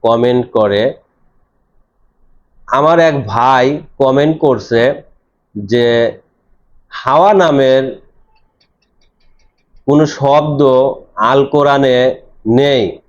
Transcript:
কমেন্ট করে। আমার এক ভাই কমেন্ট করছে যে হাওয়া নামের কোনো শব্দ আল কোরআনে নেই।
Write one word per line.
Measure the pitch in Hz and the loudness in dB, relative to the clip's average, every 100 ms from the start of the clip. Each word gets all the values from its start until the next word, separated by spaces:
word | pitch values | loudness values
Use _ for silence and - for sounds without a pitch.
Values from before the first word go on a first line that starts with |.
কমেন্ট | 113 117 120 123 123 | 0 0 0 0 -2
করে। | 117 107 101 120 - _ _ _ _ _ _ _ _ _ _ _ _ _ _ _ _ - | -2 0 0 -2 -6 _ _ _ _ _ _ _ _ _ _ _ _ _ _ _ _ -6
আমার | 131 151 170 | -2 0 2
এক | 165 143 104 | 2 0 -6
ভাই | 98 123 131 131 151 - - | -2 0 2 0 -2 -10 -4
কমেন্ট | 135 135 147 156 | 0 2 0 0
করছে | 156 120 - 117 123 143 - _ _ _ _ 107 | 0 -2 -2 0 0 -2 -12 _ _ _ _ -16
যে | 98 117 120 117 117 - _ _ _ _ _ _ _ | -4 0 0 0 -2 -4 _ _ _ _ _ _ _
হাওয়া | - - 139 190 | -10 -2 2 2
নামের | 202 170 143 131 131 131 - _ _ _ _ _ _ _ _ _ _ _ _ _ _ _ _ _ - - | 2 2 2 2 0 -2 -10 _ _ _ _ _ _ _ _ _ _ _ _ _ _ _ _ _ -16 -2
কোনো | 147 151 | 0 0
শব্দ | - 139 143 151 143 139 127 135 - - - | -2 0 0 0 0 2 2 0 -4 -16 -4
আল | 110 135 139 | 0 0 0
কোরআনে | 147 143 139 139 123 127 - - - 110 | 0 0 2 2 2 0 -4 -14 -14 -2
নেই। | 117 143 135 98 - | 0 2 0 -2 -8